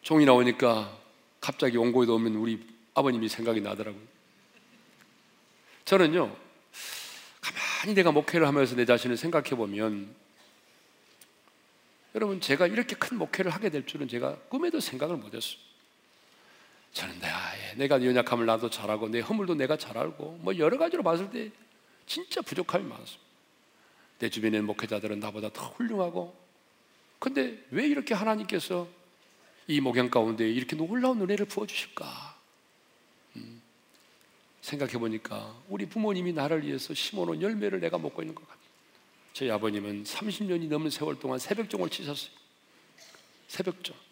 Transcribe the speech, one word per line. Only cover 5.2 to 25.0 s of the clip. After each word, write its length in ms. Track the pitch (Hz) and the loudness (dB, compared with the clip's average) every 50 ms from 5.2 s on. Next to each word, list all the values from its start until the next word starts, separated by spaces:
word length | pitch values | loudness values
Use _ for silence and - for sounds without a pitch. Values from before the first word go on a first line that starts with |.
| _ _ _ _ _ _ _ _ _ - - - - | _ _ _ _ _ _ _ _ _ -20 -20 -14 2
저는요, 500 | - 196 196 175 151 160 180 147 104 104 - - - - _ _ _ - - - - - - - - - - - - - - | 4 6 8 8 6 6 2 0 0 -2 -12 -20 -20 -20 _ _ _ -18 -16 -12 -12 -12 -12 -12 -14 -16 -18 -18 -20 -20 -8
가만히 540 | - - - - - - - - - 190 214 | -8 -8 -6 -4 -4 -4 -2 -2 -2 2 4
내가 180 | 196 180 170 | 6 6 8
목회를 360 | 151 147 147 - - 170 160 143 | 6 6 4 4 4 6 6 6
하면서 280 | 139 143 135 120 123 | 6 6 4 4 4
내 100 | 120 120 | 2 6
자신을 300 | 117 123 117 - 127 123 | 6 6 6 6 0 -2
생각해 360 | 113 - 165 170 156 139 - | 0 -2 0 0 0 0 0
보면, 600 | 139 120 110 101 101 104 110 110 104 101 101 104 117 - _ _ _ _ - - _ _ _ _ _ _ _ _ _ _ _ _ _ _ - _ _ _ _ _ _ _ _ _ _ _ _ _ _ _ _ _ _ | -2 -2 -2 -2 -2 -2 -2 -2 -2 -4 -8 -12 -16 -20 _ _ _ _ -20 -20 _ _ _ _ _ _ _ _ _ _ _ _ _ _ -20 _ _ _ _ _ _ _ _ _ _ _ _ _ _ _ _ _ _
여러분, 280 | 214 220 208 196 185 | -2 0 0 -2 -4
제가 260 | - - - - 180 175 | 0 0 4 4 4 4
이렇게 280 | 202 220 247 - 208 | 4 0 -2 -2 -2
큰 220 | - - - 254 220 | -4 -4 -4 -2 -4
목회를 340 | 170 - - - 190 185 | -4 -4 -2 -2 0 0
하게 180 | 160 190 214 202 | 0 0 -2 -2
될 160 | 151 143 131 | -2 -2 -6
줄은 220 | - - 143 143 123 | -4 -8 -6 -6 -6
제가 300 | 123 120 127 135 143 - - - | -4 -2 -2 -4 -4 -6 -10 -8
꿈에도 300 | - 277 339 349 330 311 | -4 -2 -2 -2 -2 -2
생각을 380 | - - - 127 139 160 175 143 | -4 -4 -4 -4 -4 -4 -4 -6
못 160 | 104 107 107 | -8 -10 -10
했어요. 240 | 117 - - - - - - _ _ _ _ _ _ _ _ _ _ _ _ _ _ - - - - - - - - _ _ - | -8 -8 -8 -10 -12 -18 -20 _ _ _ _ _ _ _ _ _ _ _ _ _ _ -20 -20 -20 -20 -20 -20 -20 -20 _ _ -10
저는 260 | - 92 90 87 87 | -10 -10 -8 -10 -8
내, 80 | 90 92 | -8 -6
아, 240 | 92 - - - - - | -6 -4 -6 -6 -8 -10
예, 180 | - - 98 | -12 -12 -4
내가 280 | 117 139 139 143 131 127 | -2 2 4 4 4 6
연약함을 420 | 127 123 123 120 - 123 120 117 | 4 4 4 4 2 2 2 4
나도 240 | 113 113 110 117 117 | 2 2 2 2 -2
잘 220 | - - 104 104 | -4 -4 -2 -2
알고, 180 | 107 104 113 107 | -2 -2 -2 -2
내 120 | 113 117 | -2 -2
허물도 340 | 113 - 214 214 202 175 170 | -2 0 -2 -2 0 0 0
내가 220 | 147 135 131 156 156 | 0 2 0 0 -2
잘 200 | - - - 113 | -2 -8 -4 -4
알고, 420 | - - - - 147 151 165 170 | -4 -4 -4 -8 -10 -12 -10 -6
뭐, 160 | 165 180 202 175 | -4 -2 0 4
여러 200 | 156 160 240 277 | 4 2 4 4
가지로 260 | 320 339 339 339 240 | 0 0 0 0 2
봤을 260 | 175 165 170 190 196 | 2 2 0 -2 -6
때 220 | 214 - 226 214 - - - _ _ _ _ _ _ _ _ | -8 -10 -10 -10 -12 -18 -20 _ _ _ _ _ _ _ _
진짜 360 | - - 320 370 - - 359 | -10 -8 -8 -8 -6 -6 -6
부족함이 420 | - - - - 175 - - 180 202 | -6 -4 -6 -6 -4 -2 -2 -2 -2
많았어요. 340 | 147 - - 117 - - - _ _ _ _ _ _ _ _ _ _ _ _ _ _ _ _ _ _ _ _ | -4 -12 -14 -16 -18 -18 -20 _ _ _ _ _ _ _ _ _ _ _ _ _ _ _ _ _ _ _ _
내 100 | 117 117 | -6 -6
주변에 280 | - 113 107 110 107 110 | -4 0 0 2 2 2
있는 80 | 107 | 0
목회자들은 540 | 104 104 - - 107 110 104 | -2 -4 -6 -4 -4 -6 -4